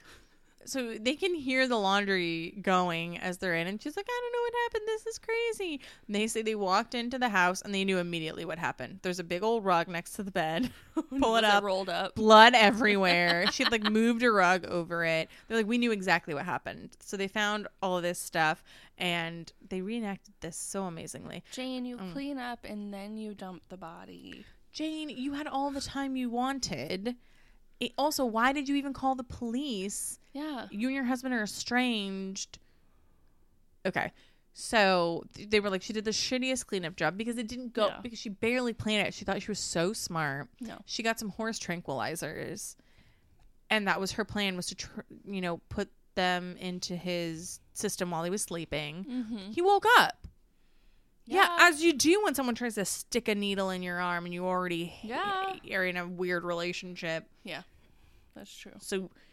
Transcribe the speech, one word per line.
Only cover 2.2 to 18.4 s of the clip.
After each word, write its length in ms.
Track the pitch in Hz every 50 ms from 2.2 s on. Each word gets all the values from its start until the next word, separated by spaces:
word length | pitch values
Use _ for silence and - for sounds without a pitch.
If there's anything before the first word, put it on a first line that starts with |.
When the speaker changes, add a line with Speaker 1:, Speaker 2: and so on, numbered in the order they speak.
| 175 170 165 165 165 175 - 208
Speaker 1:
going 560 | 180 196 185 185 180 175 170 165 165 170 170 -
as 200 | - 180 180 -
they're 160 | 196 185 170
in, 120 | 165 170
and 140 | 180 202 214 -
she's 140 | 294 302
like, 100 | 403 403 -
"I 120 | 494 494 494
don't 100 | 480 480
know 100 | 480 480
what 220 | 480 466 480 480
happened. 180 | 466 - 440 427 440
This 180 | 440 440 -
is 120 | 453 453 -
crazy." 600 | - - 453 453 466 466 440 440 392 339 294 269 - - - - -
And 80 | - 208
they 120 | 202 214
say 160 | 220 - 226 220
they 120 | 220 220
walked 400 | 208 202 185 185 208 233 - -
into 240 | 240 233 240 262 254
the 120 | 247 240
house, 320 | 202 190 175 180 185 190 -
and 120 | - 202
they 80 | 190 190
knew 120 | 190 190
immediately 480 | 180 175 175 170 165 160 156 - - 170
what 140 | 170 160 165
happened. 400 | 170 127 - - 127 120 - 190
There's 180 | - 185 180 185
a 60 | 175
big 180 | 165 175 175 208
old 220 | 220 233 233 196
rug 240 | 190 180 170 170 185
next 240 | 175 165 - - -
to 100 | - 196
the 80 | 196
bed. 400 | - 185 160 156 160 170 254 247 - - -
<laughs> 120 | - -
Pull 100 | 320 - - 262 269 277 226 226
Speaker 2:
Was 100 | 226 220
Speaker 1:
it 40 |
Speaker 2:
it 40 | 208
Speaker 1:
up. 140 | 202 202 202
Speaker 2:
rolled 240 | 202 190 185 196 190
up? 260 | 170 175 190 - -
Speaker 1:
Blood 400 | 214 214 220 220 214 220 240 247
everywhere. 920 | 233 220 202 220 214 247 208 202 196 190 180 175 175 175 175 170 170 185
Speaker 2:
<laughs> 60 | 247 -
Speaker 1:
She 120 | - 262
had, 80 | - 240
like, 100 | 226 208 214
moved 320 | 214 220 226 233 240 226 247
a 80 | 240
rug 360 | 214 202 180 175 185 185 170
over 360 | - - 175 165 175 175 170 165
it. 260 | 165 165 160 156 - - - - -
They're 80 | 226
like, 100 | 226 214
"We 120 | 196 240 240
knew 140 | 240 240 220
exactly 420 | 202 185 190 170 170 - 175 151
what 100 | 139 139
happened." 460 | 180 131 - - - - 80 87 - - -
So 160 | - - -
they 100 | 190 196 190
found 380 | - 220 208 208 208 208 202 - - _ -
all 140 | 190 180
of 60 | 180 170
this 160 | 175 180 -
stuff, 440 | - - - 175